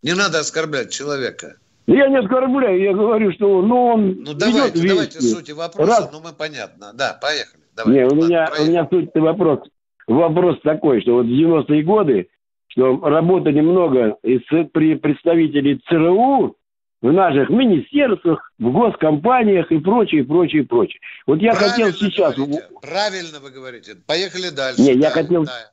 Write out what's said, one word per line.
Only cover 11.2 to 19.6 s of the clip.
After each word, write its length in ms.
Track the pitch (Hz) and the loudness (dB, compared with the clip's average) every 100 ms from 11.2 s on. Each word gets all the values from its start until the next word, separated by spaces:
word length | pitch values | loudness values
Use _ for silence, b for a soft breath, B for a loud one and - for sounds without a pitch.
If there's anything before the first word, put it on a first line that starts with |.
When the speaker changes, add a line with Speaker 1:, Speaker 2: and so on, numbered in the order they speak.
| 117 | 2
Speaker 2:
в 20 | |
девяностые 540 | 127 165 160 135 151 | 2 2 2 0 0
годы, 460 | 156 214 175 110 90 _ _ _ _ | 2 0 2 0 -2 _ _ _ _
что 300 | - 131 127 | 0 2 2
работали 600 | 165 151 165 185 151 143 | 0 0 2 2 2 2
много 560 | 156 180 170 127 110 104 | 2 2 2 2 0 -2
из, 180 | 110 127 - 160 160 | -2 -2 0 -2 0
при 240 | 160 156 156 | 0 0 0
представителей 840 | 147 147 170 165 156 143 139 135 - | -2 -2 0 2 2 0 0 -2 -2
Ц 60 | |
Р 80 | 165 165 | 0 2
У 440 | 185 247 269 131 - _ _ _ _ | 2 2 2 -2 -6 _ _ _ _
в 100 | 117 | 0
наших 380 | 170 185 139 135 | 2 2 2 2
министерствах, 1000 | 208 254 170 - 285 277 196 175 156 - _ | 2 2 0 0 0 0 0 -2 -2 -6 _
в 120 | 113 | -2
госкомпаниях 1000 | 135 233 - 156 151 185 254 220 190 | 0 0 0 0 0 0 2 2 2